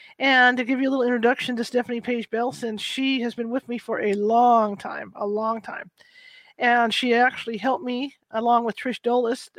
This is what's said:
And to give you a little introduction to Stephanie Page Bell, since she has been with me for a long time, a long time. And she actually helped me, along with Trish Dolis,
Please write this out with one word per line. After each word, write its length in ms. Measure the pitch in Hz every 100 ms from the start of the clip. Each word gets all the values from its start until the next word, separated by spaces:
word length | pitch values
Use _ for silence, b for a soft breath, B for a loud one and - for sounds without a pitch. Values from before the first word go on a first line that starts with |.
| b -
And 360 | 269 262 247 247
to 80 | 233
give 140 | 262
you 100 | 269
a 20 |
little 140 | 269 247
introduction 500 | 247 233 262 - 240
to 80 |
Stephanie 380 | 233 247 233 233
Page 280 | 247 240 214
Bell, 220 | 226 240
since 280 | 247 233 214
she 420 | - - 269 269
has 120 | 233
been 160 | 226 226
with 180 | 254 -
me 120 | 240
for 200 | - -
a 140 | 208
long 640 | 202 208 233 240 233 214 202
time, 360 | - - 196 -
a 100 | 208
long 360 | 208 220 226
time. 280 | 214 - 185 _ b b b b b -
And 340 | 240 240 233
she 220 | - 254 233
actually 420 | 254 254 - 220
helped 280 | 247 254 247
me, 320 | 247 277 - _
along 360 | 220 233 240 233
with 120 | -
Trish 240 | 262 220
Dolis, 480 | 240 247 226 262 -